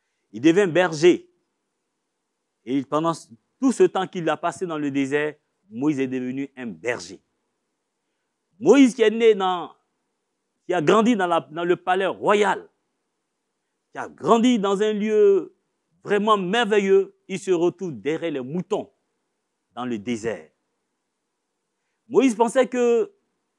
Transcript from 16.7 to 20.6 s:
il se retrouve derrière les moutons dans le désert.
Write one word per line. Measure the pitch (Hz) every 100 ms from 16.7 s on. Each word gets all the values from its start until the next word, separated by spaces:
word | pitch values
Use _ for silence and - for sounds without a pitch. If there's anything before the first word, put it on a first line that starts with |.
| 214 196 196 190 _ -
il | 190
se | 190
retrouve | 175 175 - 185 120
derrière | 131 156 165
les | 139
moutons | 127 170 - 190 - _ _ _ _ _ _ _ _
dans | 117
le | 123 113
désert. | 101 113 113 90 78 _